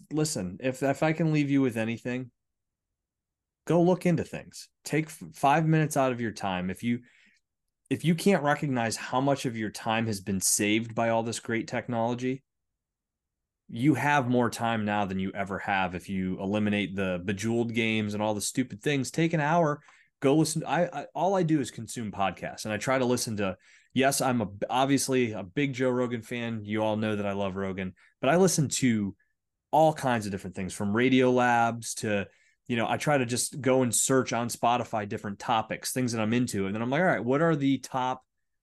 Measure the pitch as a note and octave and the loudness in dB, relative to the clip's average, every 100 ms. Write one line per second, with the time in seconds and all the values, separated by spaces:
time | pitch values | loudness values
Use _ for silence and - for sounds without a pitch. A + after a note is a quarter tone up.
0 | - D3 D3+ - F#2 F#2 C3 B2+ C#3 C#3 | -6 -2 -2 -2 -6 -4 -4 -2 -2 0
1 | D#3 D#3+ E3 D3+ C#3+ C#3 C3+ A2+ A2 A#2 | 0 0 0 2 2 2 2 0 -2 -4
2 | B2+ B2+ B2+ _ _ _ _ _ _ _ | -6 -6 -8 _ _ _ _ _ _ _
3 | _ _ _ _ _ _ - E3 F3 F3+ | _ _ _ _ _ _ 0 4 4 4
4 | F3+ D#3 - D2 - - - _ - D3 | 2 0 -2 -8 -12 -18 -20 _ -4 -2
5 | D#3 - E3 - C#3 D3+ D#3+ D#3+ D3+ C#3+ | -2 -8 -18 -2 2 4 4 2 2 0
6 | C3 A#2+ A#2 - G2+ F2+ F#2 F#2 A#2 A#2+ | 0 0 -4 -4 -4 -2 -4 -4 -2 -4
7 | - _ _ _ _ _ _ _ - B2+ | -6 _ _ _ _ _ _ _ -6 -2
8 | D3 E3+ G3 F#3 C#3+ D3 D3+ B2+ A2+ - | 0 2 4 4 2 0 0 0 -2 -2
9 | - B2+ C#3 C#3 C3+ A2+ G#2 - A#2 A2 | -2 0 2 0 -2 -4 -6 -4 -2 0
10 | A2+ G2 F#2+ F#2+ - - G#2 A2 A#2 A2+ | 0 -2 -4 -2 0 2 2 2 0 -2
11 | A#2 A2+ A2+ A2+ - A2+ - B2 G#2+ A#2 | 0 2 0 -4 -4 -4 -2 -6 -4 -2
12 | A2+ A#2+ B2+ C3+ _ _ _ _ _ _ | -2 -2 -4 -6 _ _ _ _ _ _
13 | _ _ _ _ _ _ - A#2 C#3 B2 | _ _ _ _ _ _ -12 0 2 4
14 | C#3 D3 B2 B2 A#2 - A#2 A2+ G#2 G#2 | 4 2 4 2 2 0 -2 0 0 0
15 | G2 F#2+ F#2+ G2+ F#2+ F#2+ - G2 F#2 F2+ | 0 -2 -4 -4 -6 -4 -2 0 0 -4
16 | - G2 F#2 F#2 G2 G#2+ G#2 G#2 F#2+ G2 | -6 -4 -4 -4 -2 0 0 0 -2 -2
17 | F#2+ F2+ F2+ G2 A2 A#2 A#2 A2+ A2+ A2 | -2 -2 -4 -4 -2 -2 0 0 0 0
18 | G#2+ G#2 G#2+ G#2 - - C3 G#2 D3 C#3 | -2 -2 -2 -2 -4 -4 -6 -4 -2 -2
19 | B2 - E3 E3 C#3+ F3 D#3 D3 - - | -2 0 0 0 2 2 2 0 -8 -20
20 | _ _ C3+ D3+ D#3 D#3+ - D3 F3 C#3+ | _ _ 2 4 2 -2 -2 -2 -2 -4
21 | - D3 F3 F#3+ E3 D#3 B2 - A2 - | -10 -2 0 2 2 0 -2 -8 -12 -8
22 | A2 F#2 G2 F2 D#2+ - A2+ G#2+ C#3 C3 | -8 -2 -2 -2 -8 -8 -6 -4 0 2
23 | A#2+ B2 - G#2 G2 F#2 _ - _ B2+ | 2 2 0 -2 -2 -4 _ -20 _ 2
24 | C3+ C#3 C3 B2 G2 G2+ - B2+ C3+ C#3 | 2 2 2 0 -2 -4 -2 2 4 2
25 | C3+ C3 A#2+ G#2+ F#2+ D3 C#3+ B2 C3 B2 | 2 2 0 -2 -6 -2 -2 0 2 2
26 | A#2+ A#2+ A2 A#2+ A#2 A2+ G#2 G#2+ G#2+ G#2+ | 0 -4 -6 -6 -4 -6 -4 0 2 2
27 | A2 G#2 G2+ G2 G2 F#2+ G2 F#2+ F#2 - | 0 0 -2 -2 -4 -4 -4 -4 -8 -10
28 | _ _ B2+ E3 F#3+ E3+ C3 - B2+ A2 | _ _ 2 4 4 2 0 0 2 2
29 | G2+ - _ _ _ _ _ C#3+ D#3+ D#3 | 0 -6 _ _ _ _ _ 2 2 2
30 | C3+ A#2+ G#2 G2 F#2+ F2+ F#2 - G#2 G#2+ | 0 -2 -2 -6 -8 -8 -8 -4 -2 2
31 | C3 C3 B2+ B2 B2 A#2+ A#2 A#2 A2+ - | 4 4 4 4 4 4 2 0 -8 -6
32 | A2 G2+ F#2+ _ _ _ - A#2+ A2 A#2 | -2 -2 -4 _ _ _ -6 -2 0 0
33 | - C#3+ A#2+ A#2+ - - C3 C3 B2 G#2+ | 0 0 0 -2 -4 -2 2 4 4 2
34 | - C3 B2 A#2 A#2 - A#2+ A#2+ A2+ A2 | 2 2 2 -2 -4 0 2 2 0 -6
35 | G#2 A2 G#2+ G2 - A2+ A2 F2 - C3 | -4 -6 -8 -6 -2 0 0 -6 -6 -2
36 | B2 A2+ G#2+ A#2+ B2 G#2 F#2+ G#2+ A#2 C#3+ | -2 0 0 2 0 -2 -2 -2 -2 2
37 | F#3 A#2+ A#2 C3+ E3+ D#3 C#3 C3 - C3 | 2 2 2 2 2 2 2 0 -2 -4
38 | B2+ C3 _ _ _ _ | -2 -4 _ _ _ _